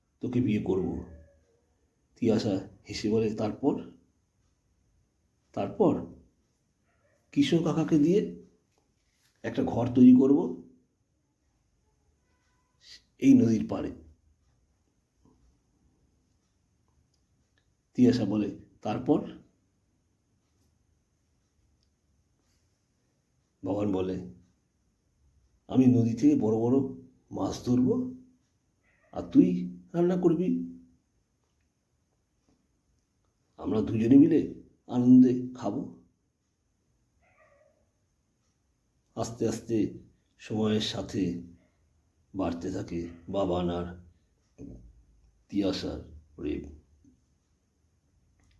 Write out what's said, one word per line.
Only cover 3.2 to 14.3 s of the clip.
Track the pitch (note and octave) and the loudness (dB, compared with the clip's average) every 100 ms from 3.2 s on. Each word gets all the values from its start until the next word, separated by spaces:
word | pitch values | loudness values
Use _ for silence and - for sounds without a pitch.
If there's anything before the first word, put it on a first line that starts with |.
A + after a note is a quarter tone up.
| A2 - | -2 -4
"তারপর?" | G#2 - C#3 - - - _ _ _ _ _ _ _ _ _ _ _ _ _ _ _ | -6 -4 -4 -4 -8 -20 _ _ _ _ _ _ _ _ _ _ _ _ _ _ _
"তারপর | - G2+ - F3+ F#2+ - - - _ _ _ _ _ _ _ _ _ _ | -10 -8 0 0 0 -6 -16 -20 _ _ _ _ _ _ _ _ _ _
কৃষ্ণ | - - E3+ E3 | -2 2 2 0
কাকাকে | D3+ D#3 D#3+ | -2 0 2
দিয়ে | D3 G3 B3 - - _ _ _ _ _ _ _ _ _ | 4 2 0 -8 -20 _ _ _ _ _ _ _ _ _
একটা | G#2+ G#2+ | -10 -6
ঘর | - A2+ A#2+ C3 | -4 -4 -2 8
তৈরি | B2+ B2+ | 10 10
করব | C3+ D3 F#3 - - _ _ _ _ _ _ _ _ _ _ _ _ _ _ _ _ _ _ _ _ _ - - _ _ | 8 4 2 -8 -16 _ _ _ _ _ _ _ _ _ _ _ _ _ _ _ _ _ _ _ _ _ -20 -20 _ _
এই | C3 B2 | 4 6
নদীর | A2+ A2 - | 4 0 -4
পাড়ে।" | F#2+ - - - _ _ | -8 -8 -12 -20 _ _